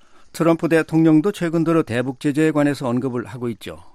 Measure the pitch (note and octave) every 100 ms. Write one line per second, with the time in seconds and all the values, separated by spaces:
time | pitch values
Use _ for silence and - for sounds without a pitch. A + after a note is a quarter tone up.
0 | - - - - G#3 E3 E3 D#3+ D#3 D#3+
1 | D#3+ D#3 G3 G3+ E3+ E3 E3 E3 D#3 B2+
2 | B2+ B2+ D3 C#3+ D#3 D3 C#3+ C#3 C3+ B2
3 | C3 A#2+ G#2 B2+ A#2+ A2 - D#2 -